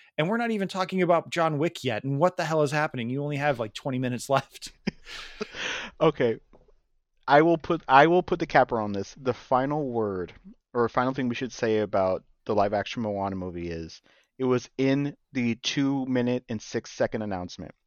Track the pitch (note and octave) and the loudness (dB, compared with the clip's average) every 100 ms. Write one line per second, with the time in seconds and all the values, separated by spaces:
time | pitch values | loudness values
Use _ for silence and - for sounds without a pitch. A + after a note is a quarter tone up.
0 | _ - E3 A#3 A#3 G#3+ F#3 F#3+ F#3 F#3+ | _ -4 -2 -2 -2 -2 -4 -4 -2 0
1 | E3+ E3+ - E3+ E3 D3 E3+ - B2+ G#2+ | 4 2 2 0 0 2 -2 -2 -4 -2
2 | C3+ C#3 F3+ F3+ D#3 D#3+ D3 D3+ D#3 C3 | -2 2 2 0 -2 0 2 0 -2 -4
3 | A#2 C3+ D3 C#3+ D3 B2+ A2 - C#3+ B2+ | -6 -4 -4 -2 0 0 -4 -8 -6 -2
4 | B2 A#2+ - C3+ - - - - - - | -2 -4 0 0 0 -12 -18 -12 -10 -10
5 | - - - - - - - - A#3 - | -12 -16 -14 -12 -12 -10 -8 -8 -10 0
6 | D#3 - A#2+ G#2 _ - _ _ _ _ | 0 2 0 0 _ -20 _ _ _ _
7 | _ _ - D3 E3 E3 - E3+ - C3 | _ _ 4 6 6 4 0 -4 6 8
8 | D#3+ F3+ F3 F3 D#3+ D3 B2+ A#2 G#2 G2 | 8 6 2 -2 2 4 4 2 -2 -4
9 | G2 - B2+ - - B2+ C3+ D3+ C3+ A#2 | -6 -6 -4 -4 0 0 2 -2 -2 -2
10 | G#2 F#2 E2+ - F#3+ - _ A#2+ A2+ B2+ | -2 -2 -8 -12 -20 -20 _ 0 0 2
11 | B2+ C3+ B2 A#2 B2 - A2+ G#2+ G#2 G2+ | 0 0 -2 -2 -6 -2 0 2 2 2
12 | F#2 F#2 - _ - G#2 G2+ G#2 G2+ B2+ | 2 0 -6 _ -2 0 2 0 -2 -4
13 | G#2+ G2+ G2 F#2+ F2+ F2 E2+ E2 E2 - | -4 -2 -4 -4 -8 -8 -8 -8 -10 -16
14 | _ _ _ - B2+ B2 - - C3+ C#3 | _ _ _ -4 0 0 -2 -2 0 2
15 | C#3+ - _ C3+ A#2 A2+ - D3 C#3 C#3 | -2 -8 _ -4 -2 -2 -4 0 0 0
16 | C3 B2+ B2 B2 - G#2+ - A#2 - - | 0 0 0 -2 -4 -8 -6 -8 -6 -4
17 | A#2 A2+ G#2+ F#2 F2+ - - - | -2 -2 -4 -6 -8 -12 -16 -18